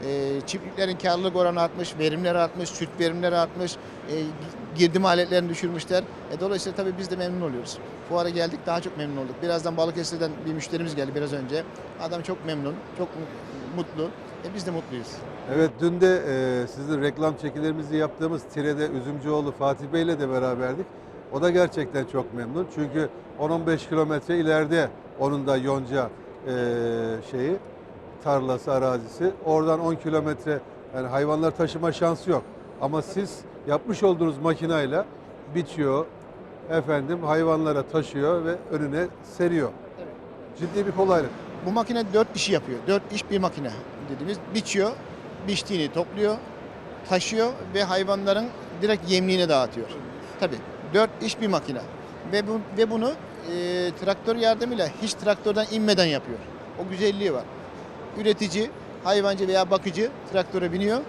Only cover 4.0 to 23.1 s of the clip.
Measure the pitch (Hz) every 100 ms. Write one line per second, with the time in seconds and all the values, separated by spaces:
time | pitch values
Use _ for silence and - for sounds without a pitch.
4 | - 151 156 156 - - - 156 170 170
5 | 190 175 175 180 175 165 175 170 - 180
6 | 185 - - 156 190 196 202 185 190 185
7 | 190 180 180 180 170 123 117 - - -
8 | - 175 175 170 170 160 - 170 175 151
9 | 147 139 131 127 170 170 165 165 165 165
10 | 165 165 165 151 160 156 - 165 170 147
11 | 135 139 147 139 127 147 156 - - -
12 | 165 175 165 185 160 151 139 175 - -
13 | 180 151 156 - - - - 175 165 156
14 | 160 - - - 170 196 180 165 - 127
15 | 117 - - - - 139 160 117 170 175
16 | 185 185 147 131 131 123 123 - 143 151
17 | 143 143 156 147 151 147 156 156 147 156
18 | 151 151 160 165 - 151 147 143 151 139
19 | 127 147 139 151 147 - 139 135 143 165
20 | 165 160 139 131 127 123 127 139 190 -
21 | - - - 139 175 175 180 - 131 139
22 | 131 135 123 120 117 147 151 - 147 143
23 | 147